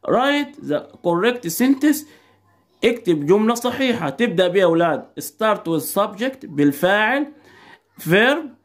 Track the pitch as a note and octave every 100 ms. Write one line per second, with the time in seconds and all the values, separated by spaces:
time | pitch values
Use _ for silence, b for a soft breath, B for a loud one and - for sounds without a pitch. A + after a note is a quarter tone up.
0 | - G#3 C4+ C#4+ C#4+ - C3+ D3 - -
1 | F3 E3+ G#3+ B3 F3 E3 B3+ C#4 D4 D4+
2 | - b b b b b _ _ G#3+ A#3
3 | - D#3+ C#3+ G3+ A3 A#3 A#3+ B3 C4+ A3+
4 | D#3+ - A3+ F3 F#3 F#3 F3+ E3 E3+ C#3
5 | - - - _ A3 G#3 E3 E3 D#3 -
6 | G3+ G3 B3 C4 - C#3+ C#3+ C#3 F3 G3+
7 | G#3+ C4+ D4 - B B B B _ -
8 | - F3+ A#3+ D4 D#4 -